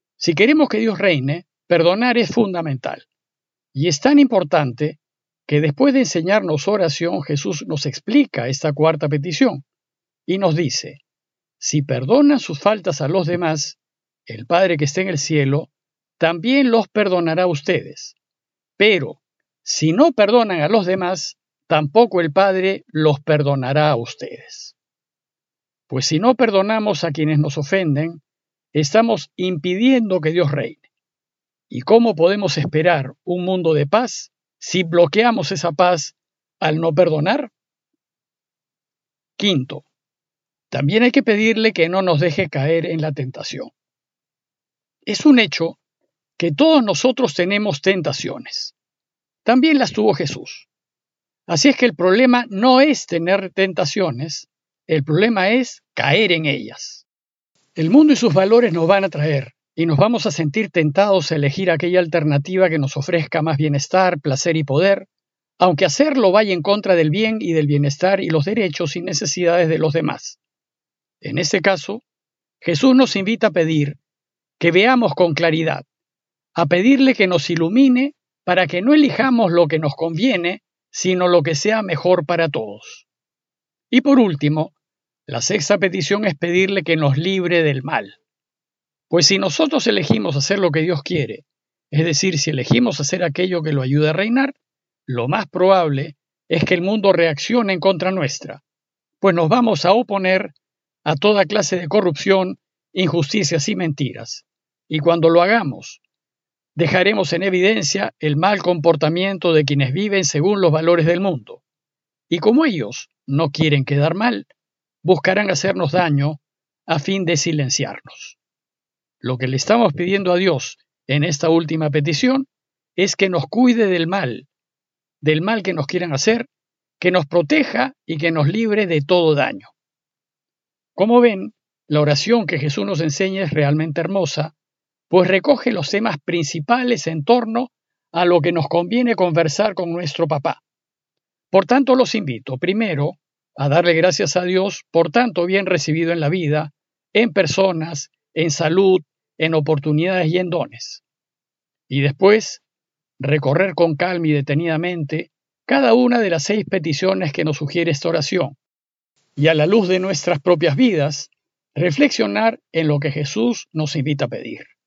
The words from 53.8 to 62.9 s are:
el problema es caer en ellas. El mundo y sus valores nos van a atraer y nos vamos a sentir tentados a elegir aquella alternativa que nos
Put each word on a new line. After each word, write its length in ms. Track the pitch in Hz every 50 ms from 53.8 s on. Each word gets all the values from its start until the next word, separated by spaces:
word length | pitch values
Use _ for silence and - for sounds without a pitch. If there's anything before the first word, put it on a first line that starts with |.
| 185 147 - 208 190 156 123 120 151 165 147 - - _ _ _ _ _ _ _ _
el 180 | - 160 156 139
problema 460 | 156 151 170 208 233 233 196 185 196
es 320 | 226 262 247 - - - _ _ -
caer 400 | - 139 143 147 202 226 185 175
en 120 | 160 160
ellas. 640 | 147 - 82 - 110 - - - - - - _ _ _ _ _ _ _ _ _ _ _ _ _ _ _
El 160 | - 156 165
mundo 220 | 214 294 311 302 269
y 40 | 190
sus 160 | 233 214 143
valores 400 | 190 190 202 226 240 240 214 165
nos 120 | 170 160
van 200 | 165 202 196 196
a 20 | 185
atraer 460 | - 151 147 160 147 139 135 - - _ _ _ _
y 120 | 160 165
nos 120 | 170 151 139
vamos 280 | 190 220 240 220 -
a 60 | 220
sentir 380 | 139 - 160 147 139 220 214 190
tentados 600 | - 180 156 151 143 190 202 208 196 185 147 -
a 40 | 160
elegir 360 | 151 143 139 139 196 190 175
aquella 280 | 165 151 180 175 180 180
alternativa 720 | 175 160 156 170 151 151 143 143 143 175 185 185 185 175
que 100 | 160 156
nos 180 | 139 135